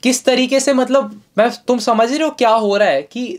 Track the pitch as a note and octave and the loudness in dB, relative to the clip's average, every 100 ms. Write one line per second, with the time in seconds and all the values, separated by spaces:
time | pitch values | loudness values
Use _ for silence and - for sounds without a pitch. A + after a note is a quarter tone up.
0 | B3 B3+ - B3+ B3+ C4+ C4 C4 B3+ C4+ | 0 0 0 0 2 0 2 0 2 0
1 | G#3+ - _ - A#3 G#3+ - B3 G#3+ A3 | -2 -12 _ 0 0 -2 -4 -2 0 0
2 | A#3 D4 D#4 D4 A#3 A3+ G#3+ G3+ G3+ C#3 | 2 0 -2 0 2 2 0 0 2 0
3 | C#3+ A#3+ B3 | -4 -10 -10